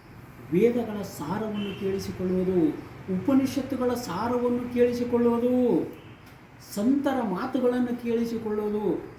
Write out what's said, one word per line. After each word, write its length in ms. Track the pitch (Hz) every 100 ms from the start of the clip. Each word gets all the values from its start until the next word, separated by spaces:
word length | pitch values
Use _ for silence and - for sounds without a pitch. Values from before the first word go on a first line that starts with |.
| - - - - -
ವೇದಗಳ 500 | 165 233 240 214 202
ಸಾರವನ್ನು 760 | 190 - 147 202 214 208 202 180
ಕೇಳಿಸಿಕೊಳ್ಳುವುದು, 920 | 190 190 190 - 185 185 180 180 156 - - - -
ಉಪನಿಷತ್ತುಗಳ 800 | 185 220 269 269 277 247 247 247
ಸಾರವನ್ನು 800 | 240 - 233 233 247 240 240 247
ಕೇಳಿಸಿಕೊಳ್ಳುವುದು, 1200 | 240 240 240 240 240 240 233 247 247 240 165 - - - - - - - - -
ಸಂತರ 480 | 196 226 285 277 254
ಮಾತುಗಳನ್ನು 840 | 214 180 - 262 247 247 240 240
ಕೇಳಿಸಿಕೊಳ್ಳುವುದು, 1000 | 233 226 233 226 214 214 208 214 196 - -